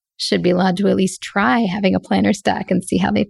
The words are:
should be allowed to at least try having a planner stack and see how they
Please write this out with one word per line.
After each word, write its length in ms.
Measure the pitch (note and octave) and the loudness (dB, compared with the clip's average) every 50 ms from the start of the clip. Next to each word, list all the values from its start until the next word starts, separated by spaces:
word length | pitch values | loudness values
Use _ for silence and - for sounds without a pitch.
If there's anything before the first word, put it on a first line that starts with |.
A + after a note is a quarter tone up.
| _ _ _ - | _ _ _ -8
should 220 | - - G#3 F#3 | -4 -2 -2 0
be 80 | E3 F3+ | 2 2
allowed 260 | F3+ F3+ F#3+ F#3 F3 | 2 2 2 0 0
to 120 | G3 G3+ F#3+ | 2 2 2
at 80 | F#3+ | 2
least 260 | G3 F#3+ F#3 - - | 2 0 -2 -2 -6
try 380 | - - - G3 G#3 A#3+ B3+ A#3 | -10 -6 -2 0 0 2 2 2
having 340 | A#3 F#3 F3 G#3 G3 F#3+ F#3 | 0 0 -2 0 0 0 0
a 60 | F3+ | 0
planner 320 | - - G3+ F#3+ G3+ G3+ | -2 0 0 2 2 2
stack 400 | G3+ - - G#3 F#3 - - - | 0 0 -2 -4 -4 -4 -2 -2
and 100 | F#3+ F3+ | -2 -2
see 140 | - - - | -2 -2 -2
how 120 | F3+ F3+ - | 0 0 0
they 140 | G#3 G#3 G#3 G3+ | 0 0 -2 0